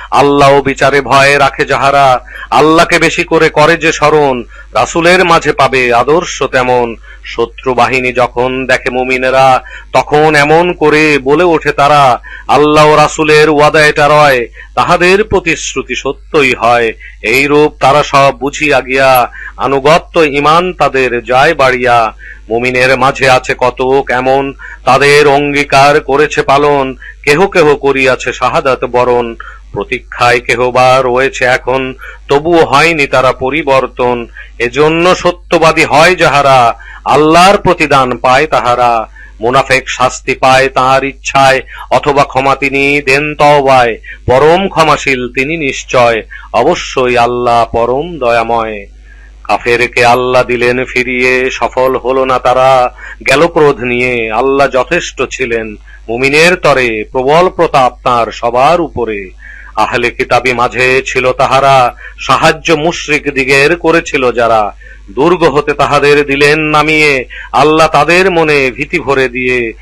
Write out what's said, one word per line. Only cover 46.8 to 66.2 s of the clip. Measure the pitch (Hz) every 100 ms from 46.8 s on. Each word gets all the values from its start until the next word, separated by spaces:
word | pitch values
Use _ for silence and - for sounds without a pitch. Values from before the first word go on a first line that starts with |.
| - - 123 120
আল্লাহ | 120 123 123 120 113
পরম | 117 117 131 170 165
দয়াময়। | 123 117 113 117 110 104 101 - - - - -
কাফেরকে | - 101 123 120 120 123 120
আল্লাহ | 123 127 127
দিলেন | 120 123 120 123 127
ফিরিয়ে, | 127 127 127 127 127 127
সফল | - 117 127 131 123
হলো | 120 131 131
না | 127
তারা, | 127 127 131 131 123 - - - -
গেল | 139 170
ক্রোধ | 160 147 120
নিয়ে, | 123 120 127 120 113
আল্লাহ | 110 135 139 135
যথেষ্ট | 127 123 175 - - 127
ছিলেন। | - 127 113 110 104 - - -
মুমিনের | 117 135 147 170 180
তরে | 156 131 123 110 104
প্রবল | 131 127 160 180
প্রতাপ | 175 160 143 123 -
তাঁর | 131 120 110
সবার | - 120 123 143 175
উপরে। | 147 120 113 101 95 - - - - -
আহলে | - 120 120
কিতাবি | - 123 123 127
মাঝে | 120 123 120 127 131 131
ছিল | 131 127
তাহারা, | 123 123 131 139 135 120 - - -
সাহায্য | - 127 160 160 151
মুশরিক | 156 160 170 - 151 139
দিগের | 135 127 139 147 170
করেছিল | 165 165 - 147 127
যারা। | 117 113 110 101 - - - -
দুর্গ | 101 160 175
হতে | 160 143 147
তাহাদের | 143 131 143 143 147